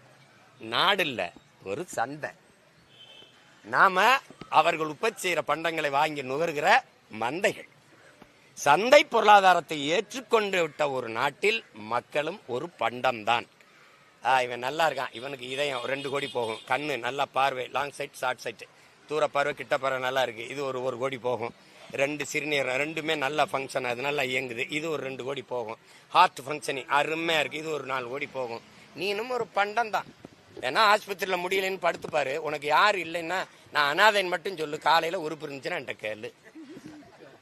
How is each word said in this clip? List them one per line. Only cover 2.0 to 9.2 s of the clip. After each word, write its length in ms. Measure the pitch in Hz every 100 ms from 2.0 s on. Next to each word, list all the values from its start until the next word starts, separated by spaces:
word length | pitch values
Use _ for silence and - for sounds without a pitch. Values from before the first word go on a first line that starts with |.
| 117 151 123 - _ _ _ _ _ - - - - _ - -
நாம 540 | 101 131 190 185 220 269 - - -
அவர்கள் 380 | 151 160 165 156
உற்பத்தி 460 | 143 226 - 185
செய்யற 40 | 160 147
பண்டங்களை 420 | 147 165 160 151
வாங்கி 340 | 139 156 147
நுகர்கிற 580 | 127 135 170 147 165 240 - _ - 107
மந்தைகள். 480 | 113 160 202 - - _ _ - - - - _ _
சந்தை 500 | - 143 151 233 294
பொருளாதாரத்தை 840 | 320 233